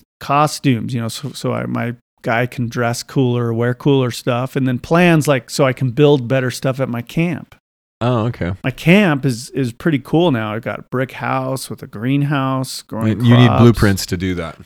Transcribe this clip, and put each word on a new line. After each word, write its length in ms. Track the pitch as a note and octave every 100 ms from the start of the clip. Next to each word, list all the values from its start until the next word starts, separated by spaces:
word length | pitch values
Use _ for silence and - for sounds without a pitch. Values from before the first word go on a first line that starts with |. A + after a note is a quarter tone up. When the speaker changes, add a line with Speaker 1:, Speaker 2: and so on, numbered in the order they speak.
| _ -
Speaker 1:
costumes, 720 | - C#3+ D3+ - C#3 A#2 A2+
you 60 | B2
know, 60 | A#2
so, 220 | - B2+
so 220 | - C3
I, 120 | A#2 B2
my 300 | B2 A#2 A#2+ _ _
guy 240 | - A#2 B2
can 220 | - A#2
dress 340 | B2 A#2 A#2+
cooler, 500 | - D3 B2+ A#2+ A#2
wear 200 | A2+ A#2+
cooler 380 | B2 D3 C#3 B2+
stuff, 440 | - - A#2+ C3 C#3+
and 120 | C3
then 120 | B2
plans, 480 | - E3+ F3+ D#3+ C#3+
like, 220 | C3+ -
so 160 | - C3+
I 80 |
can 180 | B2 C3
build 360 | A2+ C#3+ D3 A#2
better 240 | C3+ B2+
stuff 280 | - C3+ C3
at 100 | B2+
my 120 | A#2
camp. 540 | - - F3 D#3 - _ _ _ _ -
Speaker 2:
Oh, 260 | A#2+ A#2+ A2+
okay. 260 | - E2+ F#2+
Speaker 1:
My 80 | C3+
camp 540 | - D#3+ G3 G3 D3 C#3
is, 240 | A2+ C3
is 240 | - B2+
pretty 260 | - F3 C#3
cool 320 | - D3+ F3
now. 220 | A#2+ G#2+
I've 80 | G#2+
got 180 | A2+ -
a 60 | -
brick 200 | B2 C3
house 580 | - B2 C3 C3 C3 -
with 140 | -
a 40 | -
greenhouse, 960 | G2+ B2 C#3+ C#3+ D3 C3+ C3 C3 -
growing 380 | - - A#2 A2 A#2+
Speaker 2:
You 120 | A#2+
need 100 | B2
Speaker 1:
crops. 140 | C3
Speaker 2:
blueprints 440 | A#2 G#2+ G#2+ F#2+ -
to 100 | F2+
do 180 | F#2 F2
that. 220 | E2 -